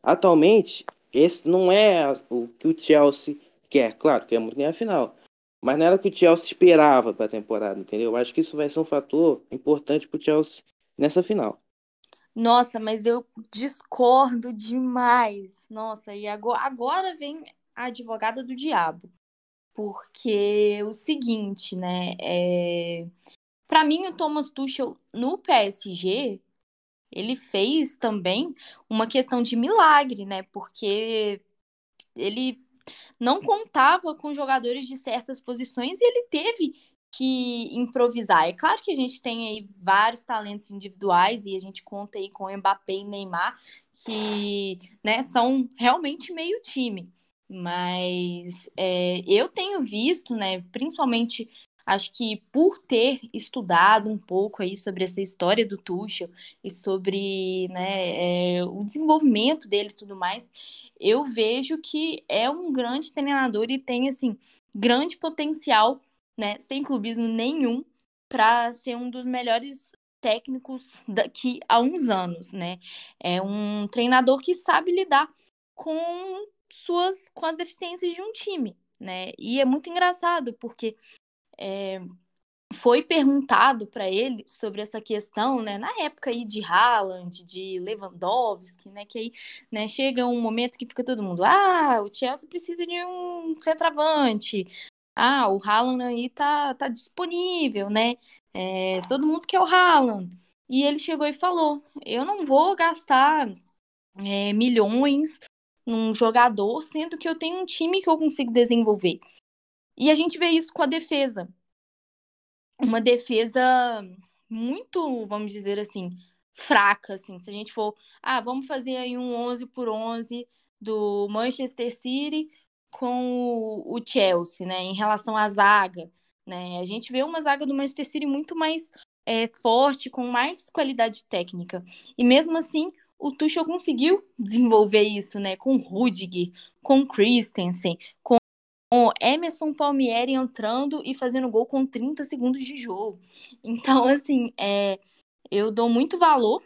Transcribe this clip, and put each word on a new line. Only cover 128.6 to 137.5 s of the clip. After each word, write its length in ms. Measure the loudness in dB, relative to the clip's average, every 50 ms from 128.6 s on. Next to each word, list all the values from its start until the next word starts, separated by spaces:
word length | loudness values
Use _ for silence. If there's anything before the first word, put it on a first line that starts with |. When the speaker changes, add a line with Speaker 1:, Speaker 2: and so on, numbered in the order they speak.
| -2 -2 -2 -4 -8 -12 _ -20 -20 _ _ _ _
Speaker 2:
é, 220 | -2 -2 -2 -2
forte, 640 | -2 _ -2 2 4 4 6 4 4 2 -2 -8 -10
com 180 | -8 -8 -6
mais 420 | -2 0 0 0 0 -4 -10 -16 -8
qualidade 540 | _ -2 -2 -2 0 0 0 0 0 -10 _
técnica. 580 | _ -6 -6 -6 -6 -8 -12 -12 -10 -12 -12 -12 -14 -20 -20 -20 -20 _
E 60 | 2 4
mesmo 340 | 6 6 6 4 2 -2
assim, 340 | -2 -4 -2 -2 -2 -2 -4 -8 _ _ _ _
o 140 | _ -8 -8
Tuchel 340 | -4 0 0 0 0 0 -2
conseguiu 580 | -2 -4 -4 -2 -2 0 2 4 2 2 2 _ _ _
desenvolver 640 | -10 -8 -2 2 4 4 6 8 6 6 6 6 4
isso, 380 | 4 4 2 -4 -6 -6 -8 -6
né, 160 | -6 -6 -6
com 200 | -4 0 2 2
o 20 |
Rudiger, 760 | 2 0 -2 -2 0 0 0 0 -2 -10 -6 -4 -4 -4 -4 -6 -18 -20 -20 _ _ _
com 160 | 4 4 4
o 80 | 4
Christensen, 920 | 2 2 2 4 6 6 4 2 0